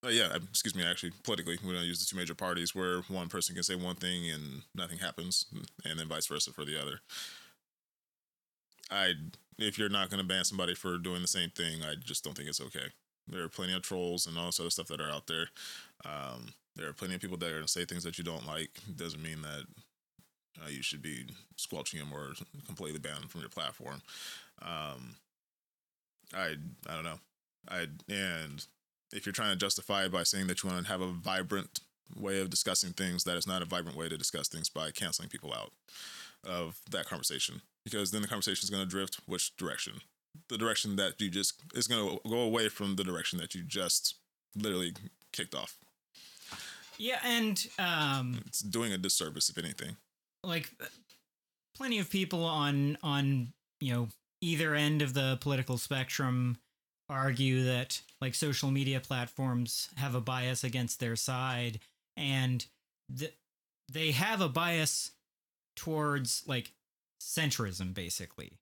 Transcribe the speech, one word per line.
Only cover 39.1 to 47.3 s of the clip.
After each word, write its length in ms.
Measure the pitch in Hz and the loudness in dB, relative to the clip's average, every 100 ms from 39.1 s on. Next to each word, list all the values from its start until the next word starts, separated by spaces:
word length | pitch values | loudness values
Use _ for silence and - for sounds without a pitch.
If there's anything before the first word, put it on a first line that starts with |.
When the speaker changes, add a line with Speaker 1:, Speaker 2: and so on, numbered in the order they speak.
| - - | -4 -6
Speaker 1:
which 300 | 90 - - | -2 -2 -2
direction? 380 | 87 - - 55 - _ _ - - | -4 -2 -4 -6 -16 _ _ -20 -8
The 80 | 113 | 0
direction 400 | 117 107 107 98 | 2 4 2 4
that 220 | 95 82 | 2 2
you 100 | 104 | 0
just, 260 | 90 98 - 151 | 2 2 0 -6
is 140 | - 107 | 0 2
gonna 300 | 117 101 - 107 | 4 2 0 0
go 120 | 117 | 2
away 300 | 117 117 110 | 4 6 4
from 260 | - 101 98 | 2 0 2
the 80 | |
direction 360 | 92 87 82 90 | 0 0 0 -2
that 160 | 80 92 | -4 -6
you 80 | |
just 520 | 85 101 90 - - - _ _ _ 104 | -4 -2 4 4 4 -2 _ _ _ -2
literally 380 | 107 92 87 80 92 _ - | 0 2 0 -4 -12 _ -12
kicked 220 | - 80 71 | -6 -4 -4
off. 220 | - - - _ _ - - - - - - - - - | -8 -12 -20 _ _ -20 -20 -20 -14 -12 -10 -12 -16 -4
Speaker 2:
Yeah, 220 | 220 254 | -2 0
and, 420 | 240 | 2